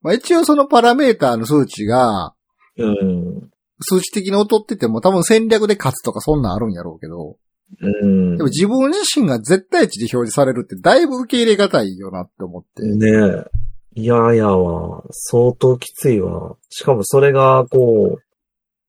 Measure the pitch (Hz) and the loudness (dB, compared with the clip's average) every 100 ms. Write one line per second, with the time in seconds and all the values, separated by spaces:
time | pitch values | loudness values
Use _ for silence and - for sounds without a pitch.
0 | 156 220 - 339 330 294 277 247 233 254 | -4 -2 0 2 2 2 2 4 4 4
1 | 277 - 131 117 113 151 131 - 104 123 | 2 2 0 0 0 0 0 -4 -2 2
2 | 120 101 80 - _ _ _ - 110 101 | 2 0 -6 -12 _ _ _ -6 -4 -2
3 | 95 87 87 - - _ _ - - 185 | -2 -2 -6 -10 -16 _ _ -14 -2 -2
4 | - 214 190 202 208 220 - 214 233 110 | -2 -6 -2 0 2 0 -2 -4 -4 0
5 | 185 190 170 220 226 220 214 202 135 - | 2 2 2 2 2 2 2 -2 -2 -4
6 | - 107 156 151 113 98 110 87 85 82 | -6 -6 -2 -2 -2 -4 -6 -8 -12 -14
7 | 78 87 - - _ _ _ 196 190 208 | -16 -14 -14 -18 _ _ _ -10 -6 -2
8 | 202 190 185 170 143 143 202 254 269 392 | 2 2 2 0 -2 0 0 0 0 -2
9 | 392 302 190 117 113 190 - 359 240 101 | -2 0 0 0 0 -2 0 0 0 -2
10 | 117 123 117 147 131 123 - 95 170 254 | -6 -4 -2 0 0 0 -6 -2 2 4
11 | 330 254 240 247 226 202 202 151 101 92 | 2 -2 -4 0 2 2 2 0 -2 -6
12 | 95 92 90 - 92 90 - - 107 104 | -10 -12 -12 -12 -14 -14 -18 -8 -4 0
13 | 110 107 104 87 - - - - - 113 | 2 4 2 -2 -4 -4 -4 -6 -12 -6
14 | 110 120 117 113 107 95 90 82 85 82 | 0 2 4 4 2 2 0 -4 -8 -12
15 | - - - 120 123 123 131 123 - - | -16 -16 -2 0 2 2 0 0 -6 -6
16 | 143 110 92 82 82 - _ - - 120 | -2 0 -2 -6 -10 -16 _ -6 -2 -2
17 | 98 135 139 135 135 131 123 131 123 110 | 0 2 4 4 4 4 2 2 4 2
18 | 98 - _ _ _ _ _ _ | 2 -2 _ _ _ _ _ _